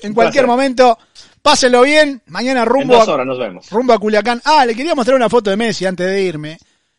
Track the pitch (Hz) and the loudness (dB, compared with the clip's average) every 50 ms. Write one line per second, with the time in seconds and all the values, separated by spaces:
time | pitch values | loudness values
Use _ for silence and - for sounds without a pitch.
0 | - 208 208 233 226 220 226 285 254 240 240 254 277 269 240 254 254 247 226 - | -12 -6 0 0 0 2 2 0 0 2 0 0 -2 -2 2 2 4 2 2 0
1 | _ _ _ - - _ _ _ - 285 285 - 269 247 247 240 254 285 302 311 | _ _ _ -20 -20 _ _ _ 0 0 0 2 2 2 4 4 4 4 4 2
2 | 302 285 277 226 - _ 170 196 240 262 269 247 226 226 247 277 269 254 247 226 | 2 2 -2 -8 -14 _ -12 -8 -6 -4 -2 -2 0 0 0 0 2 4 4 4
3 | 220 196 156 135 127 135 127 123 120 101 90 - - - 180 226 262 247 226 202 | 4 2 0 -2 -4 -4 -6 -6 -6 -8 -10 -14 -16 -6 -4 -2 0 2 0 0
4 | 214 214 214 214 208 240 240 240 - 285 311 302 254 233 233 226 285 349 320 285 | 0 0 -2 0 0 -2 -4 -4 0 2 2 2 2 2 -2 -4 -4 -4 -2 -2
5 | 214 247 269 262 233 202 233 240 208 202 196 208 233 220 175 - 180 190 185 180 | 0 0 0 0 0 0 0 0 0 0 -2 -2 -2 -4 -4 -4 -4 -6 -4 -4
6 | 180 185 196 196 190 180 156 151 151 151 160 - _ _ _ _ _ _ _ | -4 -4 -2 -2 -4 -4 -6 -8 -12 -14 -16 -18 _ _ _ _ _ _ _